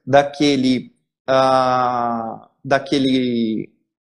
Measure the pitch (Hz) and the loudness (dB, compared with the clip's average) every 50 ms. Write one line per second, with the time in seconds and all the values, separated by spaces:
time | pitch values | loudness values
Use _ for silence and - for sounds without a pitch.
0 | _ 127 131 143 143 139 - - 147 143 139 135 127 131 127 120 - - _ _ | _ 2 4 4 4 2 0 0 0 2 2 2 2 0 0 -2 -4 -10 _ _
1 | _ _ _ _ _ - 135 131 131 131 131 131 127 127 127 127 127 123 123 120 | _ _ _ _ _ 0 2 2 2 4 2 2 2 2 0 0 0 -2 -2 -2
2 | 120 120 117 117 113 113 107 107 - _ _ _ - 135 139 135 135 - - 139 | -4 -4 -4 -6 -8 -10 -12 -14 -18 _ _ _ -4 -2 -2 -2 0 -2 -2 0
3 | 131 135 131 131 127 123 120 117 113 110 110 107 - - _ _ _ _ _ _ | 0 0 0 0 0 -2 -2 -2 -2 -2 -4 -6 -8 -10 _ _ _ _ _ _
4 | _ | _